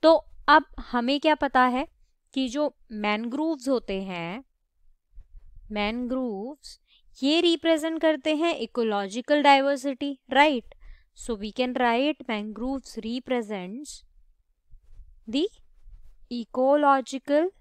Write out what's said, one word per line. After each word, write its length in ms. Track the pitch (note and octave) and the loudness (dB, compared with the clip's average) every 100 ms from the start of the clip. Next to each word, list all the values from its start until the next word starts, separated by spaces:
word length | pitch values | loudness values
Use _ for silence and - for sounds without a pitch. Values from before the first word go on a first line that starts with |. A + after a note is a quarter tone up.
तो 240 | D#4+ D#4+ - - - | 8 6 2 -8 4
अब 160 | D4+ D4+ - | 6 4 -14
हमें 420 | - B3 A#3+ C#4+ | -6 -2 0 0
क्या 140 | D#4 | 2
पता 280 | D4+ C#4+ C4 | 2 2 2
है 260 | B3+ B3 D#4 _ _ _ _ | 2 2 -6 _ _ _ _
कि 140 | C4+ C4 | -6 -4
जो 280 | C4 D4+ _ _ | -2 -4 _ _
मैंग्रोव्स 760 | A3 G#3 G#3+ A#3 C4+ D#4+ D4+ B3 | -6 -2 -2 -4 -4 -2 -2 -2
होते 340 | B3 - F#3+ | -2 -2 -8
हैं, 420 | F#3+ F3+ E3+ G#3+ C4+ _ _ _ _ _ _ - - - - - - | -6 -8 -8 -10 -14 _ _ _ _ _ _ -20 -20 -20 -20 -20 -10
मैंग्रोव्स 1080 | G#3 G#3 A#3 B3 B3+ B3+ G3 A3+ D4+ - - _ _ _ - | -4 -4 -4 -4 -4 -4 -6 -10 -14 -20 -20 _ _ _ -4
ये 180 | C4+ D#4+ | 0 2
रिप्रेजेंट 600 | F4 E4 E4 E4 D#4+ D#4+ | 2 2 2 0 0 0
करते 360 | D#4 D4+ D#4 D4+ | 0 0 -2 0
हैं 200 | E4+ E4 | 0 -2
इकोलॉजिकल 840 | A3+ - A3+ G3+ G3 G#3+ A#3+ D4 | -6 -4 -2 -2 -4 -8 0 4
डाइवर्सिटी, 760 | C#4+ C#4 C4+ C#4 C4+ C4 C#4+ C#4 _ | 8 6 4 -2 -4 -4 -6 -8 _
राइट? 440 | B3 D4+ C4 - - - - _ - | 4 4 4 -6 -20 -20 -20 _ -18
So 140 | - A3 | -10 -8
we 160 | G#3 | -8
can 220 | G3+ B3+ | -4 -4
write 520 | B3+ A#3+ A#3 C#4+ D4+ B3 | 0 0 2 0 -2 -6
mangroves 680 | G#3+ G#3+ G#3+ B3+ C4+ - - G#3 | -6 -6 -8 -6 -6 -10 -12 -8
represents 1000 | B3 - B3+ G#3 G#3 F3+ A3+ D4+ - _ _ _ _ _ _ _ - - - - - - | -8 -4 -4 -4 -8 -8 -12 -14 -18 _ _ _ _ _ _ _ -20 -20 -20 -20 -20 -6
the 160 | B3 F#4 _ - - - - - - - | -4 -4 _ -20 -20 -20 -20 -20 -20 -12
ecological 1160 | A#3+ A3+ - C4 D4 D4 C4+ B3 C4 - D4 F4+ _ | -12 -8 -2 2 4 4 2 0 -10 0 0 0 _